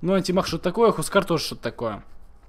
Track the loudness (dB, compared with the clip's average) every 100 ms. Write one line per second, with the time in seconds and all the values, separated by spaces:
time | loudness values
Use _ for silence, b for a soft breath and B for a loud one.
0 | 0 2 2 0 0 -2 -2 4 4 4
1 | 2 2 2 0 -2 -6 -8 -6 -6 -8
2 | -12 -16 -18 -20